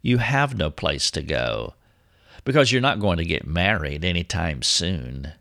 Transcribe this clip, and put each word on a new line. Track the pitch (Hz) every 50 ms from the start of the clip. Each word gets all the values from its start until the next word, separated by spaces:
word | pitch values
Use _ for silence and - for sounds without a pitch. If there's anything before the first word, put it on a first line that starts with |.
you | - 120 123 123
have | 110 127 139 139 143 135 131
no | 101 80 78
place | 71 - - 78 73 71 - -
to | - 78
go | 73 - 76 62 60 60 53 55 57 - - _ _ _ _ _ _ _ _ _ _ _ - - -
because | 135 135 151 139 113
you're | 123 127
not | 123 139 101 104
going | 101 101 87
to | 82 85
get | 82 82 62 -
married | - 78 87 90 98 110 92 76 71 71 73 82
anytime | 90 87 87 85 - - 87 82 82 73 64
soon. | 60 - - - 87 87 95 80 60 62 65 67 69 78 78 -